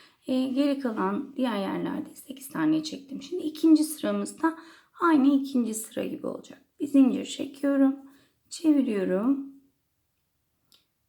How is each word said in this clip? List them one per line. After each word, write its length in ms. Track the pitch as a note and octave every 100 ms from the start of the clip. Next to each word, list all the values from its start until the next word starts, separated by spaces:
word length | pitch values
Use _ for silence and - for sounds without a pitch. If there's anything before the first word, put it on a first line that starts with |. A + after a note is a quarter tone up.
| - _ -
e, 200 | C4 C4
geri 340 | C4 C#4+ C#4
kalan 560 | C4 G#3+ F#3+ G3+ - -
diğer 220 | B3 G#3
yerlerde 560 | G3 - E3 - -
sekiz 340 | - - C4 -
tane 340 | - D#3 D#3+
çektim. 400 | - - - C4+
Şimdi 200 | - F4+
ikinci 420 | D#4 - D#4+ D4+
sıramızda 760 | D4+ - G#3 G3+ G3+ - E4 D#4+ - - _ -
aynı 340 | E4+ D4+ C4+
ikinci 400 | C#4 C4+ C4 A3
sıra 300 | A3 - -
gibi 220 | F#3+ - -
olacak. 360 | - - - _ -
Bir 60 | C#4
zincir 380 | C#4 B3+ G3
çekiyorum, 720 | - - - - C#4+ C#4 C4+ C4+ - _ _ _ _
çeviriyorum. 1000 | - D#4+ C#4+ A#3 G3+ F#3 F#3 A#3+ C#4 - - _ _ _ _ _ _ _ _ _ _ _ _ _ _